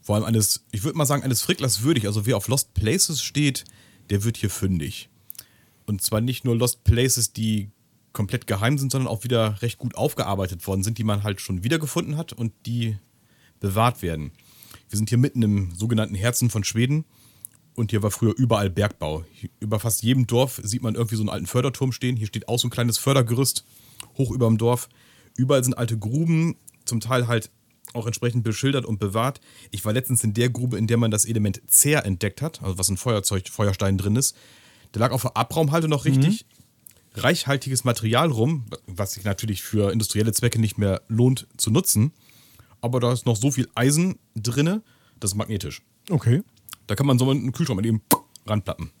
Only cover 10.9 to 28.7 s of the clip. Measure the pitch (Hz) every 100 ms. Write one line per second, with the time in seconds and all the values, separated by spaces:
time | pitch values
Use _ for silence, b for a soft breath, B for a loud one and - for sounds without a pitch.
10.9 | 113 107 101 104 98 - 95 107 160 147
11.9 | 170 - 147 165 - 113 - - 120 113
12.9 | 107 _ _ b b b b 101 98 120
13.9 | 120 90 80 71 - B B B B B
14.9 | 101 107 120 139 127 110 101 95 85 110
15.9 | 110 107 95 113 120 120 110 98 110 127
16.9 | 151 - B B B B _ _ - 110
17.9 | 107 104 - 113 - 123 110 98 87 104
18.9 | - 78 78 82 - 92 _ 107 107 117
19.9 | 107 113 135 120 120 127 - 107 120 -
20.9 | 110 113 113 107 101 90 123 135 - 131
21.9 | 120 127 120 110 - - 120 123 120 120
22.9 | 110 - 139 117 120 135 - - B B
23.9 | B B - 131 131 117 110 117 123 -
24.9 | b b b b - 131 139 123 127 113
25.9 | 113 107 135 165 160 165 - - _ -
26.9 | 117 107 127 120 120 - _ _ _ -
27.9 | 123 113 - 123 120 113 107 135